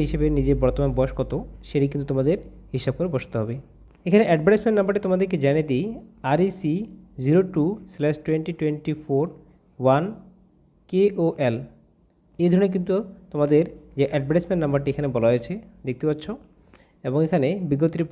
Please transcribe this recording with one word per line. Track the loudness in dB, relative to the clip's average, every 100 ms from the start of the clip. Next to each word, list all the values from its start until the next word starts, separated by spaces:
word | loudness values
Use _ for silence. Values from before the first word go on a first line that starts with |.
| 0
হিসেবে | 0 0 2
নিজের | 2 2
বর্তমান | 2 0 -2 0
বয়স | -2 -2
কত | -4 -6 -8 -16 -6
সেটি | -2 0
কিন্তু | -2 -4
তোমাদের | 0 0 0 -4 -20 -10
হিসাব | -6 -4 -4
করে | -2 -4
বসাতে | -4 -6
হবে। | -4 -6 -12 -20 -20 _ 2
এখানে | 2 4
অ্যাডভার্টাইজমেন্ট | 4 4 4 2 0
নাম্বারটি | 2 0 0
তোমাদেরকে | 0 0 0 2
জানিয়ে | 2 0
দিই, | -2 -2 -8 -16 -8 -2
আর | 0 0
ই | -2
সি | -4 -4 -6 -14 -20 -6
জিরো | 2 2 2
টু | 0 0 -2 -10
স্ল্যাশ | -4 -2 -2 -2
টোয়েন্টি | -4 -2 -4
টোয়েন্টি | -4 -4 -6 -8
ফোর | -2 -2 -2 -6 -20 _ _ -2
ওয়ান | 2 2 0 -8 -18 _ _ _ _ _ -4
কে | 2 2 2
ও | -2 0 -2
এল। | -2 -6 -18 _ _ _ _ _ 0
এই | 2
ধরনের | 4 2 0
কিন্তু | 0 -2 -2 -14 -10
তোমাদের | -2 4 4 2 -4 -12 -2
যে | 0
অ্যাডভার্টাইজমেন্ট | 0 0 0 0 0
নাম্বারটি | 0 0 0
এখানে | -2 -2 2
বলা | 2
হয়েছে, | 2 -2 -10 -10 -12 -8
দেখতে | -4 -2
পাচ্ছ, | -4 -6 -12 -12 _ _ -20 _ _ -4
এবং | 0 2
এখানে | 2 0 0 -2
বিজ্ঞপ্তিটি | 0 0 0 -4